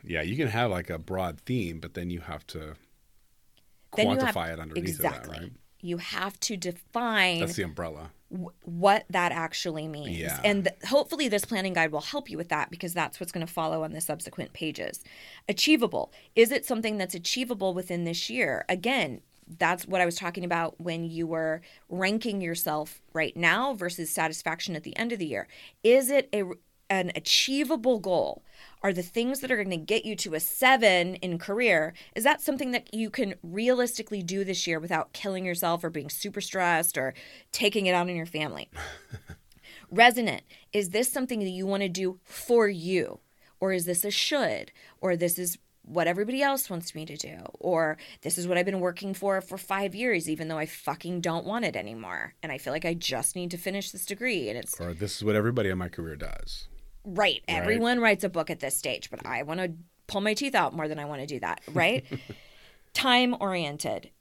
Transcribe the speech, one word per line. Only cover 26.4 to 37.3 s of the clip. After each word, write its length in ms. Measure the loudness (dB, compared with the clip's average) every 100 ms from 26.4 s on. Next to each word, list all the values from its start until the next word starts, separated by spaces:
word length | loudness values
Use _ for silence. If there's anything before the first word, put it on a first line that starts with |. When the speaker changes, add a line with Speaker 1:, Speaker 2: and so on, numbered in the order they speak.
| -2 -6 _ _ _
Speaker 2:
an 220 | 0 0
achievable 840 | -2 2 2 4 0 0 2 2 2
goal? 440 | 2 2 2 -4 -16 -20 -20 -2
Are 100 | -2
the 80 | 0
things 360 | -2 0 0 -2
that 100 | 0
are 100 | 0
gonna 140 | 0 -2
get 280 | 0 0
you 100 | 0 -6
to 180 | -4
a 40 | -2
seven 760 | -2 4 6 8 8 6 2
in 220 | -2 -4 -4
career, 540 | -2 2 4 4 2 -6 -10
is 80 | 2
that 180 | 4 4
something 300 | 2 -2 0
that 220 | -2 -4
you 160 | -4 -2
can 260 | 0 -2 -2
realistically 800 | -8 0 2 4 2 -2 -6 -6
do 200 | -2 -2
this 220 | -2 -2 -2
year 120 | -2
without 340 | 0 -2 -2
killing 320 | -6 -6 -4
yourself 380 | -4 0 0 0
or 60 | -2
being 200 | -6 -8
super 320 | -8 -6 -6
stressed 560 | -4 0 2 4 2 0
or 160 | -4 -6 -18